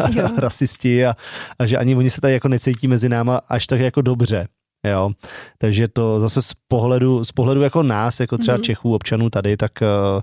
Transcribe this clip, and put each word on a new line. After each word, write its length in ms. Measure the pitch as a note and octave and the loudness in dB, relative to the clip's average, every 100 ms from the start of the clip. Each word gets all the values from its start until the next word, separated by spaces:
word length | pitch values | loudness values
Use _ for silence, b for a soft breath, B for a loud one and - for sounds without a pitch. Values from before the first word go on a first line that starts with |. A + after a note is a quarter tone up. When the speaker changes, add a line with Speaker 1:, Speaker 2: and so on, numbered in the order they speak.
| E3 | 0
Speaker 1:
<laughs> 60 | A#3 | 0
Speaker 2:
Jo. 140 | - A#3 | 0 0
Speaker 1:
rasisti 680 | B2 - C3+ - B2+ B2 B2 | -2 -2 -2 0 0 2 2
a, 80 | A#2 B B B - | 0 B B B -4
a 60 | A#2 | 0
že 120 | B2+ | 2
ani 180 | B2+ C3 | 2 2
oni 140 | B2+ | 2
se 120 | - | 0
tady 120 | C#3 | 0
jako 140 | C3 C#3 | 2 2
necítí 400 | B2+ - A#2+ C3 | 0 0 0 0
mezi 220 | B2 B2 | 2 2
náma 320 | A#2 A#2 B2+ - | 0 0 -2 -2
až 180 | A#2+ - | -4 -2
tak 120 | B2+ | 0
jako 220 | B2+ D3 | 0 0
dobře, 460 | B2+ B2 A#2 G#2+ F2+ _ _ _ G#2 | 0 2 0 0 -4 _ _ _ -2
jo. 220 | G2 G2 G2+ B B B _ | 0 0 -4 B B B _
Takže 300 | A2+ G#2 A2+ | 0 2 0
to 320 | - A2+ A2 | 0 0 0
zase 220 | A2 C3+ | 0 0
z 100 | - - - | -2 -6 -2
pohledu, 580 | B2 A#2 B2+ B2+ B2+ A2+ | 0 2 2 2 2 -2
z 60 | |
pohledu 300 | - B2 C#3 | -2 0 2
jako 220 | C#3+ E3+ | 2 2
nás, 360 | D3 G#2+ A#2 - | 0 0 -2 -2
jako 180 | A#2+ A#2 | -4 -2
třeba 200 | A#2 B2 | 0 0
Speaker 2:
Mhm. 60 | |
Speaker 1:
Čechů, 320 | B2 A2 A#2+ A2 | -2 -2 -2 -2
občanů 340 | - A2+ A#2 | 0 -2 0
tady, 280 | G#2 G2 G#2 | 0 0 0
tak, 240 | G#2+ - | -2 -2
eh, 40 | G#2+ G2+ G2 G2 | 0 0 0 -2